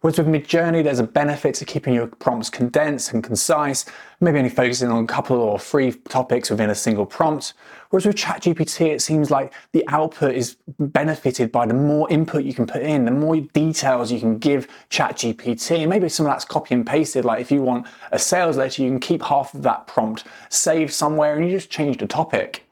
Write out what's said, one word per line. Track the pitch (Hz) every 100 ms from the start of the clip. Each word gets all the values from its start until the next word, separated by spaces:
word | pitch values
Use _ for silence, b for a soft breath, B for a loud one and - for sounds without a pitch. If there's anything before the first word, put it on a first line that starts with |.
Whereas | 165 160
with | 160
Midjourney, | 156 143 170 170 165
there's | 151 127
a |
benefit | 110 143 147 143 147
to | -
keeping | - 147 -
your | 123 117
prompts | - - 120 107
condensed | - 123 147 151 139 -
and | 113
concise, | 110 117 - 156 147 135 - B B B
maybe | 175 147
only | 127
focusing | - 123 123 123
on | 117
a | 113
couple | - - 127
or | 113 101
three | - 147 131
topics | 117 - 131 123 123 -
within | 110 107
a |
single | 104 - 107 98
prompt. | - 160 151 - B B B B
Whereas | 190 202
with | 208
Chat | - -
G | 175
P | 165
T, | 156 - 160
it | 139
seems | - 156 143
like | 143 135 B B
the | 160 -
output | 151 160 - 143
is | - 120 - - -
benefited | 143 151 151 151 135 127 117
by | 120
the | 117
more | 123 147 151 156
input | 151 160 147
you | 139
can | 131 117
put | 143
in, | 151 147
the | 120
more | 135 156 160
details | 139 - 156 156 139 127 117
you | 120
can | 113 110
give | 143 143 123 B B
Chat | - 143 -
G | -
P | - 123
T. | 117 - 170 156
Maybe | 190 175
some | - 151
of |
that's | 131
copy | - 151 -
and | 123
pasted, | 113 147 151 131
like | 123 113
if | 123
you | 143
want | 131 123 123 B B
a | -
sales | - 180 170 135
letter, | 131 -
you | 131
can | 127
keep | - 165
half | - 143 135
of | 139
that | 135 107 -
prompt | - 110 110 B B B
saved | - - 160 151
somewhere | - 147 156 151 151
and | 170
you |
just | 185 -
change | - 147 127
the | 110
topic. | 139 156 107 92 - _